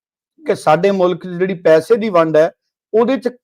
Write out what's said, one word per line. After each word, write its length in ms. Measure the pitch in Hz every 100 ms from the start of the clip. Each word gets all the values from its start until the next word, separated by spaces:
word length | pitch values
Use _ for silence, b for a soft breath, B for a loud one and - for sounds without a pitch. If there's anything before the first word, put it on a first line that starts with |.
| _ _ _ _ -
ਕਿ 80 |
ਸਾਡੇ 360 | 196 160 160 196
ਮੁਲਕ 340 | 196 180 170
'ਚ 40 | 185
ਜਿਹੜੀ 260 | 175 185
ਪੈਸੇ 420 | 175 165 160 - 233
ਦੀ 120 | 220
ਵੰਡ 280 | 175 160 156
ਹੈ, 160 | 170 - _ _ _
ਉਹਦੇ 220 | 220 240 269
'ਚ 120 | 240 -